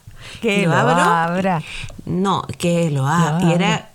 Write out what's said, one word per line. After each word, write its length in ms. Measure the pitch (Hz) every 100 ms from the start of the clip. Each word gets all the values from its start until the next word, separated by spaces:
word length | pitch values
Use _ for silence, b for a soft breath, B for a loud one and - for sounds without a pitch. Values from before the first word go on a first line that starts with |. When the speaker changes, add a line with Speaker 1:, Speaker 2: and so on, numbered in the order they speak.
| - B B B
Speaker 1:
Que 200 | 226 202
Speaker 2:
Y 40 | 180
lo 60 |
Speaker 1:
lo 60 | 175
Speaker 2:
abro. 240 | 226 170
Speaker 1:
abra. 600 | 175 170 170 180 190 165 B B B - -
Speaker 2:
No, 380 | 175 196 165 - -
que 320 | 170 170 165
lo 160 | 139 135
abra. 320 | 170 156 160
Speaker 1:
Lo 80 | 175
Speaker 2:
Y 20 |
era 200 | 175 202 220
Speaker 1:
abra. 140 | -